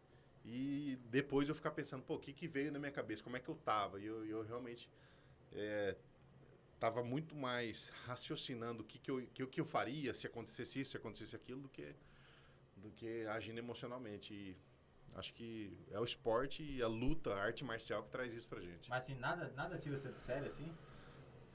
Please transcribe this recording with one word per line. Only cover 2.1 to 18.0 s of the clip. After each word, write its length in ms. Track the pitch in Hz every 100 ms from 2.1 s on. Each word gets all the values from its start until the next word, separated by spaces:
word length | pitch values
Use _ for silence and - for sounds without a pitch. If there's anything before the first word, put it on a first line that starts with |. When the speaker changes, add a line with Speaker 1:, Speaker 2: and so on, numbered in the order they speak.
| 156
Speaker 1:
o 40 |
que 140 | -
que 140 | 139 135
veio 240 | 139 147
na 80 | 143
minha 120 | 143
cabeça? 300 | 139 107 107
Como 140 | 120 123
é 20 |
que 100 | -
eu 60 | 156
tava? 440 | - 107 98 98
E 60 | 104
eu, 200 | 113 107
eu 180 | 107
realmente, 460 | 107 120 123 120 - - - - - - -
é, 440 | - 107 104 101 90 - - - - - - - -
tava 240 | 117 113
muito 320 | 120 131 160 151
mais 540 | 127 123 117 101 - - -
raciocinando 760 | 123 - 151 - 120 113 117
o 40 | 113
que 120 | -
que 140 | -
eu, 160 | 131 117
que, 100 | -
o 40 | 131
que 140 | -
eu 40 | 160
faria 480 | 113 104 147 131
se 120 | - -
acontecesse 540 | 117 107 - 120 131
isso, 120 | 135
se 60 | 117
acontecesse 380 | 113 101 107 113
aquilo, 260 | - 131
do 80 | 139
que, 240 | - 147 143 - - - - - - - -
do 120 | 104
que 320 | 101 113 113 110
agindo 320 | 110 104 113
emocionalmente. 760 | 120 113 127 123 117 101 -
E 240 | 101 98 90 - - - - -
acho 180 | 87 -
que 440 | - 117 113 101 87 -
é 80 | 98
o 40 |
esporte 600 | 120 - 117 113 143 -
e 180 | 151 131
a 60 | 113
luta, 480 | 113 127 160 - 98
a 40 |
arte 200 | 104 117
marcial 380 | 131 113 - 107